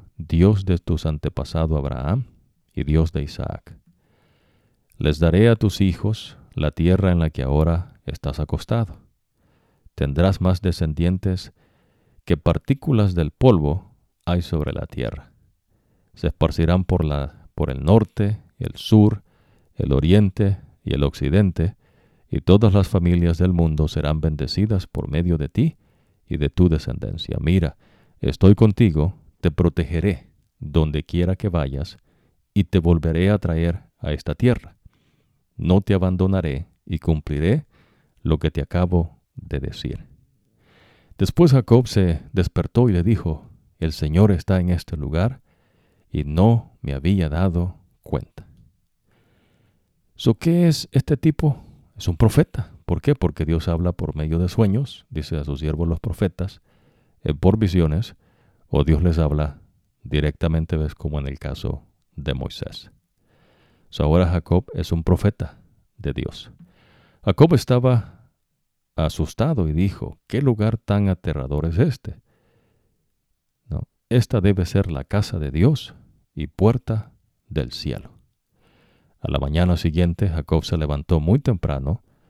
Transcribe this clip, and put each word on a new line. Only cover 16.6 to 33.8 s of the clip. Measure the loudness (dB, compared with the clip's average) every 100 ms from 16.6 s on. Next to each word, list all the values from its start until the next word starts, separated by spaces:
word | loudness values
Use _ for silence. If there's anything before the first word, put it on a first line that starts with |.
| 2 2
por | 2 0 0
la, | -4 -6 -12 -14 -6
por | -6
el | -2
norte, | 4 4 4 -2 -4 -4 -10 -10
el | -10 -10
sur, | 4 6 6 2 -8 _ _ _ _ -6
el | 0
oriente | 2 4 4 2 0 -2 -2 -8 _
y | -6
el | -2
occidente, | -2 -2 0 2 2 0 -4 -6 _ _ _ _ _
y | -4
todas | 4 6 6
las | 4 2
familias | 2 2 2 2 2
del | 2
mundo | 2 2 0 -2
serán | -2 -2 -2
bendecidas | -2 -2 -4 -2 -2 -2 -4
por | -8 -4
medio | -2 0 -2
de | -2
ti | -2 -2 -4 _ _ _ _ -10
y | -4
de | -2
tu | 2 4
descendencia. | 2 -2 -8 -8 -10 -8 -4
Mira, | 0 2 0 -6 _ _ _ _
estoy | -6 4 6
contigo, | 6 4 4 2 2 -2 -4 -18 _
te | -2
protegeré | 0 0 0 -4 -2 -2 -4 -10 _ _ _
donde | -2 0 0 -2
quiera | -4 -2 -2 -2
que | -4
vayas, | -2 -4 -6 -10 -12 _ _ _ _ _
y | -2 0
te | 2
volveré | 4 2 2 0 0
a | 0
traer | -2 -2 -2 -4